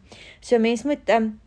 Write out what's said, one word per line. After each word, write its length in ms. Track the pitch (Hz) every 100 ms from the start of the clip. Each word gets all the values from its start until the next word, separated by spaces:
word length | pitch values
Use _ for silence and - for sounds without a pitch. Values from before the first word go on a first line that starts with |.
| - - - -
So 180 | - 240
mens 260 | 226 233 285
moet, 160 | 285 -
ehm, 220 | 226 220 214